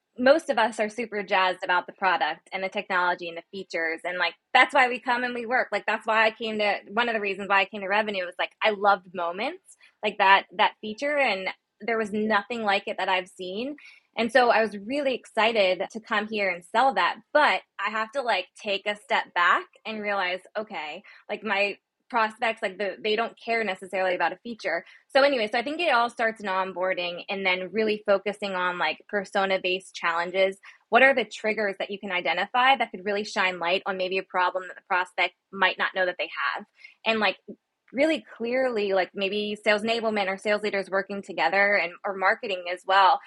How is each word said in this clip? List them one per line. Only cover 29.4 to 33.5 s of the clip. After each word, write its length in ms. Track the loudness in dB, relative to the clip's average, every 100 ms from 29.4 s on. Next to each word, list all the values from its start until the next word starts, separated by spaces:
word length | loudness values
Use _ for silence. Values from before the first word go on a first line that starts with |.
| 0 0 0 -4 -6
challenges. 640 | -6 -2 -2 -2 2 0 0 -16 -20 2
What 160 | 6
are 100 | 6
the 100 | 4
triggers 520 | 0 -4 -4 -2 -2 -4
that 100 | -6
you 120 | -8
can 100 | -6
identify 640 | -4 -2 -2 0 2 4 4
that 140 | 0
could 140 | -6
really 180 | -4 -4
shine 380 | -4 -2 0